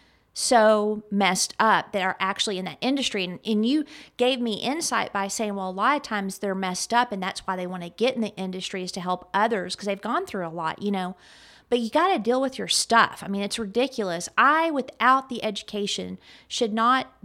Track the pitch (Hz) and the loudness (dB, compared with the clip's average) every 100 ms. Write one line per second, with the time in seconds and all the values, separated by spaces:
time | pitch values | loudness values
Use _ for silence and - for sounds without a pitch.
0 | _ _ _ - - 240 214 214 214 214 | _ _ _ -4 4 6 8 6 2 -2
1 | - 196 190 185 - - 220 180 - 202 | -2 2 2 2 -2 0 2 2 2 -2
2 | 185 - 190 202 226 185 185 143 240 277 | -2 -2 -4 -2 -2 -4 -6 -4 -2 0
3 | 233 208 180 180 - 214 226 311 285 - | -2 -2 -4 -6 -2 2 2 0 -2 -10
4 | - - 247 262 240 202 - 311 - 202 | -12 0 0 2 -2 -2 -2 -2 -2 -2
5 | - 202 196 - 214 196 190 185 233 294 | -2 -4 -4 -2 -4 -4 -6 0 2 2
6 | - 214 196 - 202 190 185 180 - 233 | -2 -4 -4 -4 -4 -2 -2 -4 0 2
7 | 247 196 185 - - 185 180 185 175 - | 2 -2 -6 -6 -6 -6 -6 -8 -10 0
8 | 240 254 214 - 190 185 - 190 180 190 | 0 0 -4 -4 -6 -6 -6 -6 -6 -6
9 | 180 180 - 196 220 214 180 - 202 196 | -4 -4 -2 0 2 0 -4 -6 -6 -4
10 | 208 294 381 196 170 170 160 - 202 196 | -2 -4 -4 -6 -6 -4 -4 -2 -2 -2
11 | 180 - - - - - - 247 226 302 | -4 -10 -18 -20 -20 -14 -2 0 2 2
12 | 370 349 208 254 269 262 180 - - 226 | 4 2 2 0 0 -4 -2 0 4 6
13 | 190 - - 196 202 226 202 214 262 254 | 6 0 -6 -4 -4 -6 -2 0 0 -2
14 | 190 170 - - 254 311 330 285 - - | -4 -4 -2 4 4 4 2 -2 -4 2
15 | 240 262 262 240 220 202 - 208 202 - | 4 4 2 -6 -4 -6 -8 -6 -4 -4
16 | 180 185 - - - - 226 220 226 262 | -6 -10 -16 -20 -8 -2 0 2 4 2
17 | - - | 0 -12